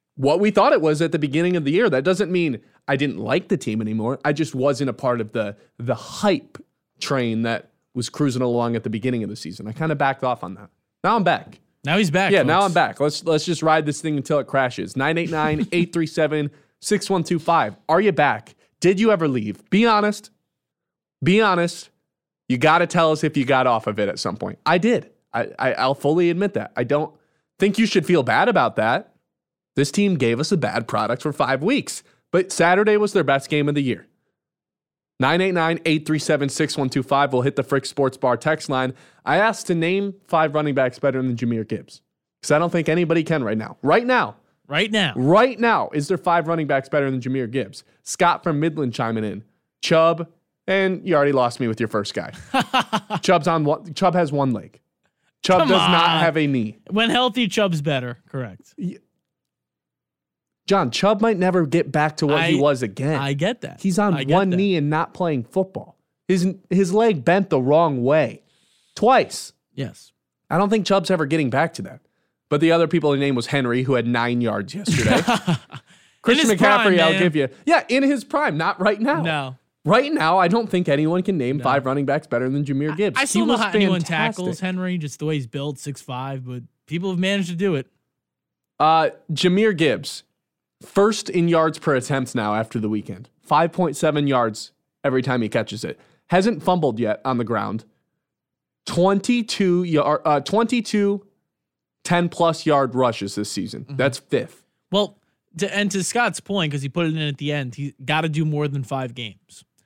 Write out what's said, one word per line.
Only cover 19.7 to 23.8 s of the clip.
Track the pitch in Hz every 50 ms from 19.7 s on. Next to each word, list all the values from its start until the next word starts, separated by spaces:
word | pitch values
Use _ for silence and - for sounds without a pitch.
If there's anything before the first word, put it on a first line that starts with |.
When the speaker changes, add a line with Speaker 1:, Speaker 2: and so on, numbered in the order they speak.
Speaker 1:
Be | - 202 233
honest. | 233 220 208 208 208 208 - - - _ _ _ _ _ _ _ _ _ _ _ _ _ _ _ _ _ _
Be | - 160 185 214
honest. | 220 202 185 175 170 170 - - - - _ _ _ _ _ _ _ _ _ _ _ -
You | 127 123
gotta | 135 156 160 175 175
tell | 165 - 175 165 156
us | 156 151 -
if | 151 151 147
you | 127
got | 123 139 127 127
off | 123 120 110